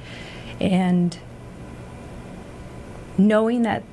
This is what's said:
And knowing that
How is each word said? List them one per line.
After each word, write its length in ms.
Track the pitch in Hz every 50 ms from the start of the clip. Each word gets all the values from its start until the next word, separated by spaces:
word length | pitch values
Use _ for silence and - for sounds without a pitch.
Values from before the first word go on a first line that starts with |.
| - - - - - - - - - - - -
And 580 | - 202 185 180 185 180 180 180 175 175 - - - - - - - - - - - - - - - - - - - - - - - - - - - - - - - - - - - - - - - - -
knowing 460 | 196 190 214 214 214 220 226 247 240 233
that 200 | 214 196 - - -